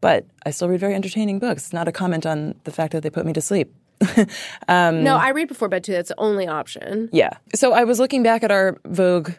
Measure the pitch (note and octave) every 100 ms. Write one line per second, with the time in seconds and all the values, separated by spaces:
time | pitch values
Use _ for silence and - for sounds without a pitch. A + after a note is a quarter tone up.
0 | G3 D3 - _ - D3 F3 F3+ G3 G3
1 | F#3+ G#3+ G#3+ G3 A#3+ G3+ - E3+ E3 D#3+
2 | F3+ E3 D#3+ D#3 D3+ - - D3 D#3+ D#3+
3 | D3+ D#3 D#3+ D#3 - G3+ C#3+ _ _ _
4 | F#3 - G#3 - - - - F3+ F3 E3
5 | - E3 B3 C#4 D#4+ B3 G#3+ F#3 F3+ F3+
6 | F3 - G#3+ G3+ F3+ D#3 - - - G#3
7 | A3+ - - - _ - C4 G#3+ A#3 A#3
8 | C4 C#4 A3+ A3+ A3+ G3+ F#3+ - - F3
9 | F#3 F3+ D#3